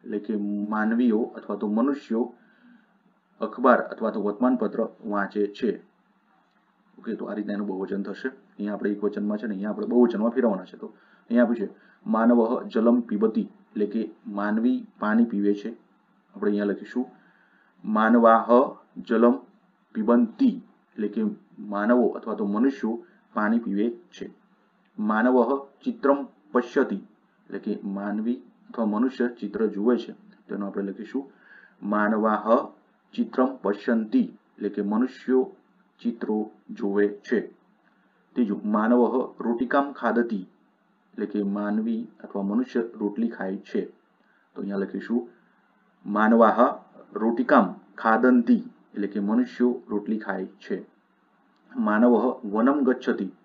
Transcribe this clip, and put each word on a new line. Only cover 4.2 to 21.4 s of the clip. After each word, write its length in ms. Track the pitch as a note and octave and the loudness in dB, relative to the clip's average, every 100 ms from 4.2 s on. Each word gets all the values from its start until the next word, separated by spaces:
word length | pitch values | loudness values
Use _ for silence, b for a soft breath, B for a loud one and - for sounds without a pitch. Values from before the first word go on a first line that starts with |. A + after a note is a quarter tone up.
વર્તમાન 340 | G2+ G2+ B2+ A#2+ | -4 0 0 0
પત્ર 320 | G#2 A2+ A2 - A2+ | -2 -2 -6 -6 -6
વાંચે 400 | G#2 F#2+ G#2+ G2+ | -4 -2 -2 -4
છે. 360 | - A#2+ F2+ _ _ _ _ _ _ _ _ _ _ _ - | -2 -4 -4 _ _ _ _ _ _ _ _ _ _ _ -16
ઓકે, 160 | A2+ | -10
તો 120 | G#2 F#2+ | -8 -8
આ 80 | |
રીતના 200 | G#2 G#2 | -8 -6
એનું 120 | G2+ G2+ | -6 -6
બહુવચન 360 | F#2 G2 G2+ | -6 -4 -4
થશે. 260 | G2+ G2 - | -6 -6 -8
અહીંયા 460 | - _ - G#2 | -10 _ -8 -6
આપણે 160 | G2+ G2+ | -2 -2
એકવચનમાં 480 | G#2 G#2 G#2 G#2 G#2 | -2 -4 -2 -4 -4
છે 80 | G#2+ | -4
ને, 80 | |
અહીંયા 160 | F#2+ G#2 | -6 -6
આપણે 160 | G#2 G#2 | -6 0
બહુવચનમાં 440 | A#2+ A#2 G#2 A2+ | 4 4 4 0
ફેરવવાના 340 | B2+ A#2 F#2+ | 2 0 0
છે. 120 | - - | -8 -16
તો 100 | - | -18
અહીંયા 580 | _ _ _ _ A#2 | _ _ _ _ 2
આપ્યું 240 | A#2 A2+ G2 | 2 2 -4
છે 60 | b b b - | b b b -2
માનવઃ 560 | A2 A#2 A#2+ A2+ B2 G2+ | 2 6 6 4 0 -2
જલમ 320 | A#2 A#2 A#2+ | 2 4 2
પિબતિ, 420 | A#2 G#2 A2 A#2 | 0 0 2 0
એટલે 440 | F#2 - _ A2 G2+ | -4 -10 _ -4 -2
કે 240 | A2 G#2+ - - | -2 -6 -10 -10
માનવી 600 | G2+ G#2 G#2+ A#2+ B2+ A2 _ | -6 -2 0 2 0 -4 _
પાણી 260 | G#2+ A2+ | 0 2
પીવે 300 | A#2 G2+ G2+ | 2 2 0
છે. 160 | G2+ A2+ A#2 _ _ _ _ _ | 0 -4 -14 _ _ _ _ _
આપણે 160 | G2+ G#2 | -4 -2
અહીંયા 140 | G#2 | 0
લખીશું 420 | G2+ F#2+ - B2+ B2+ b b b b b b b | -2 -4 -6 -6 -8 b b b b b b b
માનવાહ 920 | - G#2+ A2 A#2+ A2+ A2+ G#2 A#2+ C#3+ - _ - | -2 2 4 6 8 6 6 4 4 -4 _ -18
જલમ 380 | - A2+ A#2+ F3 - _ _ _ _ | -2 4 4 4 -6 _ _ _ _
પિબંતિ, 680 | A2+ G#2+ A#2+ A2+ - C#4 F2+ - _ _ | -4 2 4 2 2 0 0 -12 _ _
એટલે 160 | - G#2 | -8 -6
કે 140 | A#2 G#2+ - | -2 -4 -4